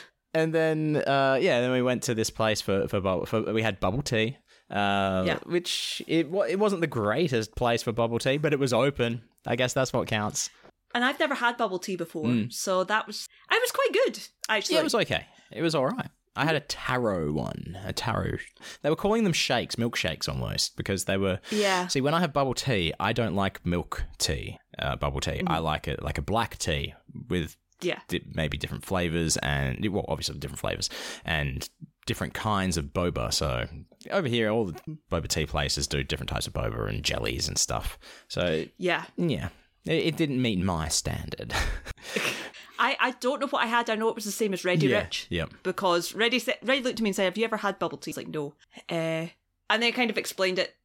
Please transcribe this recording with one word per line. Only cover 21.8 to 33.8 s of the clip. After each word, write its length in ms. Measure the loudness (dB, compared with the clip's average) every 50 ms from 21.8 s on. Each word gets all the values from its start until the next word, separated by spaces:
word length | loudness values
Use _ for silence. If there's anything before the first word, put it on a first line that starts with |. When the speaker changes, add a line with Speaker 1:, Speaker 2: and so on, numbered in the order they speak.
| 2 0
Speaker 1:
See, 120 | 0 2
when 140 | 2 2 2
I 60 | 2
have 120 | 2 2 2
bubble 220 | 2 2 0 0
tea, 400 | -2 0 2 2 2 2 2 0 0
I 140 | 0 0 2
don't 220 | 2 0 0 2
like 320 | 2 0 0 -2 -4 -2
milk 380 | 0 0 0 0 -2 -4 -4 -6 -6 -4
tea, 420 | -2 -2 -2 -2 -2 -4 -8 -12 -14 _ _ -10 -6
uh, 180 | -4 -2 -2
bubble 240 | -2 -2 -2 -2 -2
tea. 220 | -2 -2 -2 -2 0
I 120 | 0 0 0
Speaker 2:
Mm. 40 | 0
Speaker 1:
like 240 | 0 -2 -2 -2 -4
it 140 | -6 -4 -4
like 140 | -4 -4
a 60 | -4 -2
black 340 | 0 0 0 0 -2 -4
tea 380 | -6 -2 -2 -2 -2 -2 -6 -8 -12 _ -18 -16 -12 -6 -2
with 300 | -2 -2 -2 -4 -8 _ _ _ _ -6 -4
Speaker 2:
Yeah. 160 | -4 -4 -4 -6 -6
Speaker 1:
di-, 160 | -6 -6 -6 -6 -4
maybe 240 | -2 -2 -2 -2
different 260 | -4 -6 -6 -8 -8 -6
flavors 500 | -4 -2 0 0 0 0 0 2 2 0 0 0
and, 440 | 0 0 0 0 0 -2 -2 -2 -2
well, 160 | -2 -2 -2 -2
obviously 300 | -4 -4 -4 -6 -6 -6
different 220 | -10 -10 -8 -6
flavors 280 | -4 -4 -4 -2 -4 -6 -6 -8 -10 -10 -12 -10 -4
and 460 | -2 0 0 0 0 -2 -4 -8 -10 _ -16 -20 -20 _ _ -6
different 260 | -6 -4 -4 -4 -6 -6
kinds 460 | -4 -2 0 0 2 2 2 0 0
of 160 | -2 -2 -2
boba. 360 | 0 0 0 0 -2 -2 -2
So 360 | 0 0 0 0 0 -2 -4 -6 -8 -12